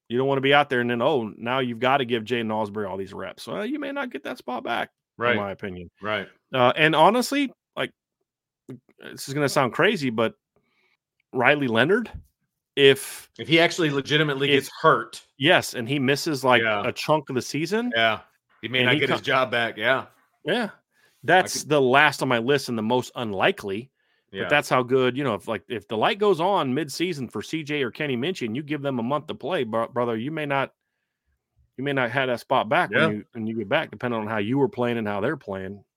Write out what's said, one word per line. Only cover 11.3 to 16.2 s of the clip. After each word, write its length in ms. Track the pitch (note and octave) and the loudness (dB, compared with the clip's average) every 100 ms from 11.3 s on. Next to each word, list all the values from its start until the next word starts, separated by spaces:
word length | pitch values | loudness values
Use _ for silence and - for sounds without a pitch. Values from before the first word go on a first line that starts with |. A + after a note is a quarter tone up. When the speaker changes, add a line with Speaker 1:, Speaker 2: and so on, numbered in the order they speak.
Speaker 1:
Riley 360 | B2+ B2 D3 C3 | 2 4 4 2
Leonard, 420 | A2+ C#3 A3 A3 - - _ _ _ _ - | 2 4 2 -2 -10 -18 _ _ _ _ 4
if 540 | C#3 C3 - - - - | 6 6 0 -16 -18 -14
Speaker 2:
If 100 | A2+ | 0
he 120 | D#3+ | 4
actually 300 | E3+ F3 D#3 | 4 2 0
legitimately 600 | C#3 C3 D3+ D#3 C3+ C#3+ | 0 0 2 2 0 2
Speaker 1:
if 140 | C#3+ | 2
Speaker 2:
gets 60 | C3 - | 2 2
hurt. 420 | D#3+ B2 A#2 - - - | 4 4 0 -14 -20 -2
Speaker 1:
Yes, 360 | C#3 F3 - | 4 4 2
and 140 | - A#2 | -4 -4
he 100 | C#3+ | 0
misses, 460 | B2+ C#3 | 2 0